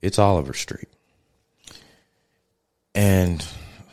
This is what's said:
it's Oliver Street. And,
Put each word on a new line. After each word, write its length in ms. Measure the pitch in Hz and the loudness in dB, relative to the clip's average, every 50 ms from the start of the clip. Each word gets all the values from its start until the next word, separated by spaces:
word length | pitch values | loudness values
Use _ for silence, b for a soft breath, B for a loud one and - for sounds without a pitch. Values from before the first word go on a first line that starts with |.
it's 160 | - 98 - - | -6 -2 2 2
Oliver 360 | 104 101 95 82 67 67 - | 4 4 4 2 -2 -4 -8
Street. 340 | - - - - - - - _ _ _ _ _ _ _ _ _ _ _ _ _ _ b b b b b b b b b b b b b b b b b _ _ _ _ _ _ _ _ _ - | -10 -10 -10 -12 -14 -16 -20 _ _ _ _ _ _ _ _ _ _ _ _ _ _ b b b b b b b b b b b b b b b b b _ _ _ _ _ _ _ _ _ -2
And, 500 | 101 101 98 95 92 92 87 85 78 - B B B B B B B B B | 2 2 4 4 4 2 0 -2 -4 -8 B B B B B B B B B